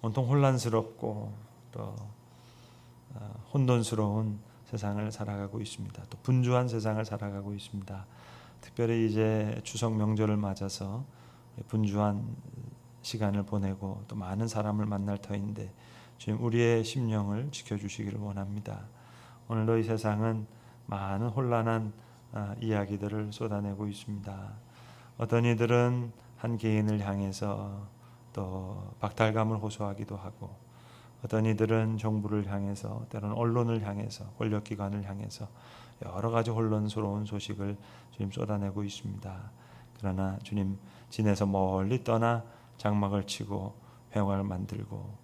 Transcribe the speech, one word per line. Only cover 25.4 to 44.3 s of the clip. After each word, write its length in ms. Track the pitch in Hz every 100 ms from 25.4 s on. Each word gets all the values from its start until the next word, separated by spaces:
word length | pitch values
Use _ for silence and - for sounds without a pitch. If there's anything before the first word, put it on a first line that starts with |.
이들은 680 | 120 113 117 120 123 123 120 - - -
한 200 | 117 113
개인을 500 | 110 107 107 107 101
향해서 800 | 98 98 95 104 101 101 98 101 - - - -
또 600 | - 95 95 92 101 98 -
박탈감을 600 | 104 - 110 110 110 110
호소하기도 580 | 110 101 104 101 104 101
하고, 400 | 95 - 95 - - - - - - -
어떤 220 | 110 110 110
이들은 520 | 107 110 113 110 110
정부를 520 | 110 107 104 104 95
향해서, 560 | 101 98 101 107 110 113
때로는 260 | 110 104 110
언론을 500 | 117 120 117 113 104
향해서, 460 | 101 107 - - -
권력기관을 720 | 110 104 104 101 98 104 98
향해서 380 | 98 104 - 104 - - - - -
여러 260 | 95 92 113
가지 200 | 117 113
혼란스러운 760 | 113 113 107 107 110 101 104
소식을, 520 | 104 104 - 101 101 101 - - -
주님, 220 | - 101
쏟아내고 500 | 131 110 104 101 98
있습니다. 680 | 101 - 104 98 95 92 101 - - - - -
그러나 360 | 101 95 95 98
주님, 340 | - 104 98 98 - - -
진에서 360 | - 107 101 101
멀리 560 | 98 95 95 98 127
떠나 400 | - 113 117 117 - - - -
장막을 500 | 107 104 101 101 98
치고 480 | - 104 98 95 - - - - 107
회막을 260 | 98